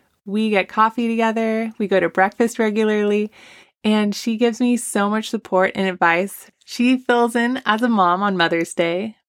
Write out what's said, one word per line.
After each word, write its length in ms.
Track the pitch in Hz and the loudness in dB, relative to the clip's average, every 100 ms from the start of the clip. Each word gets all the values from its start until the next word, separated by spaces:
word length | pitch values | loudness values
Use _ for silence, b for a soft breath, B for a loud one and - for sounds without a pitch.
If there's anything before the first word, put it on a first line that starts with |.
| b b 202 | b b -6
We 240 | 214 220 | -4 0
get 180 | 202 180 | 0 0
coffee 400 | - 220 233 233 | 0 0 0 -2
together, 640 | 226 226 220 226 220 226 - | 0 0 0 -2 -2 -4 -6
we 100 | 202 | 0
go 120 | 190 | 2
to 100 | 170 | 2
breakfast 480 | - 196 - 233 - | 2 0 2 -2 0
regularly, 760 | 220 208 214 214 208 208 214 B B B B _ | -2 0 0 0 0 0 -2 B B B B _
and 320 | 214 214 208 202 | 0 2 0 -2
she 200 | 233 220 | -4 0
gives 240 | 240 220 | 0 2
me 180 | 247 240 | 0 0
so 340 | - 214 202 | -2 -2 0
much 180 | 214 214 | -2 -4
support 440 | 220 - 185 185 - | -8 -2 0 0 0
and 120 | 190 | -4
advice. 640 | 180 170 170 196 - - _ - | 0 2 2 -2 -8 -20 _ -10
She 320 | - 240 254 | 0 2 2
fills 380 | - 240 240 240 | 2 2 2 0
in 260 | 240 262 - | -2 -2 -2
as 160 | 220 | 0
a 40 | 240 | 0
mom 360 | 220 175 180 | 2 2 2
on 120 | 208 185 | 0 0
Mother's 380 | 165 165 170 | 0 0 -2
Day, 420 | - 170 180 220 - | -2 -2 -2 -6 -12